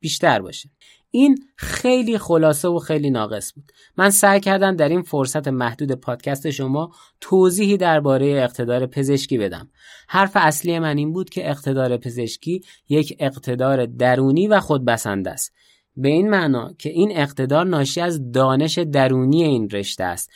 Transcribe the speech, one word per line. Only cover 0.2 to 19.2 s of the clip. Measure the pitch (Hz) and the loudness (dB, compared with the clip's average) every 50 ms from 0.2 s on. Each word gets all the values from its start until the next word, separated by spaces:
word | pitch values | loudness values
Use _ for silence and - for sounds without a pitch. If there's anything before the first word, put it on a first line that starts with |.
| 180 160 123 101 | 2 2 2 0
باشه. | 92 - - - - - _ _ _ _ _ _ _ _ | -2 -6 -12 -16 -18 -20 _ _ _ _ _ _ _ _
این | - 240 277 285 262 269 - _ _ | 2 4 4 4 4 2 -2 _ _
خیلی | - - - - - - 247 254 254 233 226 226 208 | -14 -10 -10 -8 -2 0 2 2 2 2 0 -2 -2
خلاصه | - - 170 160 160 156 147 147 - 175 | 0 2 2 4 4 4 2 2 0 -2
و | 175 165 | -2 -2
خیلی | - - 156 151 143 139 | -2 -2 -2 -2 0 0
ناقص | 127 113 107 104 110 101 - - | 0 -2 -2 -4 -6 -8 -10 -12
بود. | - 139 - _ _ _ _ _ _ | -16 -18 -20 _ _ _ _ _ _
من | - 185 202 | 2 2 2
سعی | 196 - 208 196 196 196 | 4 4 4 4 4 4
کردم | 196 196 196 190 196 190 185 | 2 0 0 2 2 0 2
در | 165 151 143 | 2 2 2
این | 170 180 | 2 0
فرصت | 175 - - 143 135 131 - 151 135 143 | -2 -2 -2 -2 -2 -2 -2 -4 -4 -2
محدود | 131 127 123 117 117 - 135 139 | -2 -2 -2 -2 -2 -4 -6 -6
پادکست | 131 127 - - 120 120 - 143 143 139 143 156 | -6 -6 -6 -8 -8 -6 -6 -6 -6 -4 -4 -6
شما | 139 135 135 131 135 151 165 170 - _ - _ _ _ | -6 -4 -4 -2 -2 -4 -4 -6 -10 _ -20 _ _ _
توضیحی | - - 190 190 185 185 175 202 208 196 202 | -4 0 4 4 4 4 4 2 2 2 2
دربارهٔ | 185 185 170 160 151 147 139 135 131 135 143 143 139 | 2 2 2 2 2 2 2 2 2 2 2 2 2
اقتدار | 127 123 - - 120 117 123 127 131 | 0 -2 -2 -4 -2 -2 0 -2 -2
پزشکی | 123 - 143 135 139 143 135 139 - 139 117 | -4 -4 -2 0 0 0 0 0 -2 -2 -2
بدم. | 101 92 87 78 - - _ _ - - - - _ - | -2 -4 -6 -10 -14 -18 _ _ -20 -20 -20 -20 _ -4
حرف | - 190 196 196 - | 0 0 0 2 2
اصلی | 202 170 156 147 156 - 170 170 165 | 2 4 4 2 0 -2 -4 -2 -2
من | 160 156 143 147 | -2 -2 -2 -2
این | 147 156 | -2 -4
بود | 160 185 190 - | -4 -6 -8 -8
که | - 185 170 151 | -8 -8 -6 -6
اقتدار | 143 143 - 139 135 135 131 123 123 | -8 -6 -4 -4 -2 -2 0 0 -2
پزشکی | 120 - 123 117 123 117 113 - - - 160 180 185 - - - _ _ _ | -4 -4 -8 -8 -6 -8 -8 -8 -10 -8 -6 -6 -6 -8 -14 -20 _ _ _
یک | 143 156 147 - - - | 0 0 0 0 -4 -6
اقتدار | 147 135 139 131 - 135 123 127 131 131 139 131 120 | -6 -6 -6 -6 -6 -6 -4 -2 0 0 0 0 -2
درونی | 117 120 123 123 127 127 131 135 135 139 165 196 214 | -4 -2 0 2 2 2 2 2 2 2 2 2 2
و | 214 190 | 2 2
خودبسنده | - - 151 135 123 120 117 113 - 110 98 98 92 90 | 2 0 -2 0 0 0 -2 -2 -2 -4 -4 -4 -4 -6
است. | - - - - - _ _ _ _ _ _ _ _ | -8 -10 -12 -12 -14 _ _ _ _ _ _ _ _
به | 131 131 139 | -2 0 2
این | 147 170 196 214 | 2 2 2 2
معنا | 208 190 170 143 131 120 110 - - - | 2 2 2 2 0 0 -2 -6 -12 -12
که | - 151 | -12 -6
این | 165 170 196 214 190 | 0 0 0 2 2
اقتدار | 160 143 139 - - 131 127 165 156 180 | -2 -4 -4 -4 -4 -2 0 2 2 2
ناشی | 185 175 147 139 135 - 170 | 2 0 0 -2 -2 -2 -4
از | 170 175 170 151 131 120 | -2 -2 -4 -4 -6 -2
دانش | 120 131 131 131 135 139 151 156 - 175 | 0 2 2 4 2 2 0 0 0 -2
درونی | 170 151 143 139 131 131 131 127 | -2 0 2 2 2 4 2 2